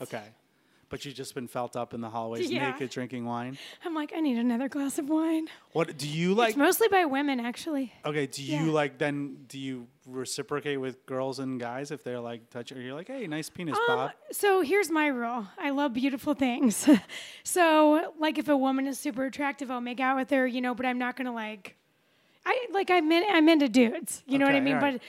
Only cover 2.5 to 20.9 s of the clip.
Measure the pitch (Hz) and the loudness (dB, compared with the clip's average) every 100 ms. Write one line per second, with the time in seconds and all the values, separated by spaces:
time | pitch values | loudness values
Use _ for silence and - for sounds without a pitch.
2.5 | - - - 127 135 123 123 120 117 123 | -2 -4 -4 -8 -8 -8 -8 -6 -6 -8
3.5 | 139 - - 349 311 302 339 302 233 247 | -12 -16 -12 -8 -6 -6 -2 0 0 0
4.5 | 233 269 285 277 349 277 311 320 320 320 | 0 -2 -4 -4 -4 -2 0 0 0 -4
5.5 | - _ 151 170 147 147 156 180 208 226 | -12 _ -2 -2 -4 -6 0 2 4 2
6.5 | 247 311 349 440 392 320 269 294 254 240 | 4 4 4 4 4 2 0 -2 -2 -4
7.5 | - 330 285 254 - 147 151 139 139 135 | -8 -6 -4 -6 -8 -4 -2 -2 -4 -4
8.5 | 151 160 151 143 131 147 143 143 143 127 | -2 2 2 0 -2 -2 -2 -6 -10 -16
9.5 | 135 135 127 120 _ 131 127 120 - 135 | -10 -8 -10 -12 _ -14 -10 -8 -8 -6
10.5 | 143 143 135 131 120 - 131 135 131 131 | -4 -2 -4 -4 -8 -8 -4 -4 -4 -6
11.5 | 123 120 127 143 143 123 123 117 117 117 | -6 -6 -8 -8 -10 -8 -8 -8 -12 -14
12.5 | 123 120 131 127 143 196 269 185 151 - | -14 -12 -12 -10 -12 -10 -10 -6 -6 -8
13.5 | - 165 403 466 453 - - - - 403 | -8 -4 -2 0 0 -2 -8 -14 -2 2
14.5 | 381 277 403 311 311 302 247 233 247 196 | 2 2 2 2 0 0 0 -4 -4 -8
15.5 | - 294 277 294 226 269 262 302 - 262 | -6 -2 0 0 0 -2 -2 -2 0 0
16.5 | 247 254 - - 226 - - - - - | 2 2 4 6 6 4 -14 -14 -14 -2
17.5 | 359 330 311 302 302 349 311 311 311 262 | 4 6 8 8 6 2 -2 -2 0 2
18.5 | 277 269 269 269 262 294 233 269 - 285 | 2 2 0 -2 -4 -6 -4 -4 -2 -4
19.5 | 285 262 247 247 247 262 269 262 269 254 | -4 -6 -6 -6 -2 0 0 2 2 2
20.5 | 247 247 240 254 | 0 -2 -2 -2